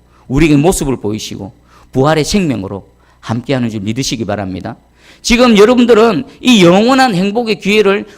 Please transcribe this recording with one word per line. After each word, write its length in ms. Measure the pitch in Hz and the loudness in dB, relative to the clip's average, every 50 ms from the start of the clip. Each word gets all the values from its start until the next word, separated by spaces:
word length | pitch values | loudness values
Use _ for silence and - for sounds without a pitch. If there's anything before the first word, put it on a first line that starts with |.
| _ _ _ _ _ | _ _ _ _ _
우리에게 300 | - 127 139 160 160 147 | -6 0 0 2 2 2
모습을 400 | 143 143 175 190 - 165 139 123 | 2 2 2 0 0 -4 -6 -6
보이시고 540 | - - 104 107 107 - - 107 107 101 98 - _ _ _ _ _ _ _ | -6 -6 -6 -8 -8 -10 -12 -12 -14 -14 -16 -18 _ _ _ _ _ _ _
부활의 320 | - 127 131 151 160 156 143 | -2 0 0 2 0 0 -2
생명으로 640 | - - 208 185 156 127 107 92 95 98 95 - _ _ _ _ _ _ _ | 0 -2 -2 -2 -2 -4 -6 -6 -8 -10 -12 -14 _ _ _ _ _ _ _
함께하는 500 | - - 113 120 120 - 139 127 120 113 | -8 -6 -6 -6 -4 -4 -4 -2 -2 -4
줄 120 | 107 110 | -6 -6
믿으시기 440 | 95 107 113 123 135 - 147 110 113 | -6 -6 -6 -6 -6 -6 -6 -6 -6
바랍니다. 520 | 92 101 104 98 92 92 90 87 104 123 - _ _ _ _ _ - - _ | -6 -6 -6 -6 -8 -10 -10 -10 -12 -14 -16 _ _ _ _ _ -20 -20 _
지금 360 | - - 226 233 247 247 226 | -2 -2 2 2 4 4 6
여러분들은 680 | 190 208 226 254 240 247 233 240 208 226 233 202 - - - - - | 6 4 4 4 2 4 4 4 4 4 2 0 -2 -6 -8 -14 -4
이 240 | - 247 254 208 175 | 0 2 4 4 6
영원한 500 | 170 180 196 214 240 269 262 262 254 202 | 4 4 4 2 2 2 2 2 0 0
행복의 440 | 170 190 202 202 233 240 220 208 - | -2 -2 -2 -2 -4 -4 -4 -6 -4
기회를 460 | - 190 208 214 208 202 196 208 208 - - | -2 0 0 2 2 2 0 -2 -4 -10 -18